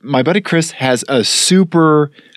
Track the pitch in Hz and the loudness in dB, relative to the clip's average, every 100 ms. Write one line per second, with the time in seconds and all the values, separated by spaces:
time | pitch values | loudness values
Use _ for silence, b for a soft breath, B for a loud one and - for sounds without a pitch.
0 | 135 135 131 190 196 165 165 - 131 123 | -4 -2 0 -2 0 -2 -2 -4 -2 -2
1 | - 131 104 - - 185 180 170 160 151 | -2 -2 0 -2 2 2 2 2 2 2
2 | 147 b b | 0 b b